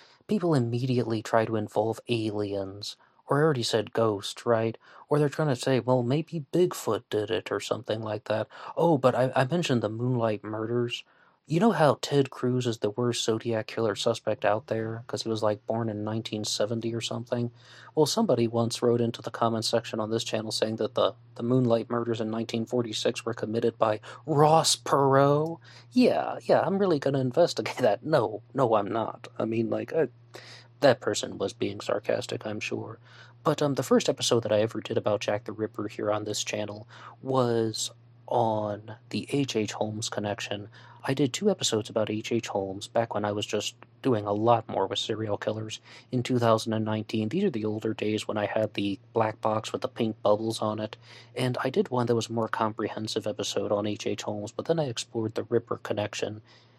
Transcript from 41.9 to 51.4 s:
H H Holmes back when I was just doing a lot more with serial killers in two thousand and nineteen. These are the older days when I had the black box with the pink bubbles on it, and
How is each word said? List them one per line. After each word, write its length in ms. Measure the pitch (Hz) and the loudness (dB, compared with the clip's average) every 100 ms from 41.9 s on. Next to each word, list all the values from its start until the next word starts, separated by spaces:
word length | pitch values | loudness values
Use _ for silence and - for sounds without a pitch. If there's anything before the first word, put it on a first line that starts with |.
| 110 107 | -2 -2
H 200 | 107 - | -2 -2
H 160 | 117 - | -2 -2
Holmes 400 | 101 98 98 - | -4 -4 -6 -4
back 260 | 117 113 | -2 0
when 120 | 104 104 | -2 -2
I 60 | |
was 140 | 104 - | -2 -2
just 300 | 104 - - - _ | -4 -4 -10 -18 _
doing 220 | 139 107 104 | 0 0 0
a 60 | |
lot 380 | 104 117 120 - | 2 4 4 2
more 160 | 101 98 | -2 0
with 140 | 120 | -2
serial 380 | - 110 110 101 | -4 -4 -2 -2
killers 420 | - 110 107 - - - - | -2 -4 -6 -12 -16 -20 -4
in 100 | 123 | -2
two 160 | 120 123 | 0 2
thousand 360 | 117 110 110 | 4 4 2
and 120 | 110 110 | -2 0
nineteen. 440 | 107 104 110 110 | -2 -2 -2 -2
These 140 | 175 | 0
are 60 | 202 | 0
the 160 | 117 107 | 0 -2
older 280 | 107 110 | -2 -4
days 340 | 107 107 107 - | -2 -2 -2 -2
when 100 | 107 | -2
I 80 | 104 | 0
had 300 | 110 107 - | 0 -2 -2
the 240 | 101 95 _ | -4 -4 _
black 300 | 113 110 - | 0 0 0
box 320 | 113 110 - | -2 0 -4
with 80 | 104 | -4
the 60 | - | -4
pink 340 | - 113 107 | -2 -2 0
bubbles 400 | 107 104 113 110 | 2 2 2 -2
on 180 | 110 107 | -2 -2
it, 160 | 107 - - - - | -6 -10 -20 -20 -12
and 220 | - | -4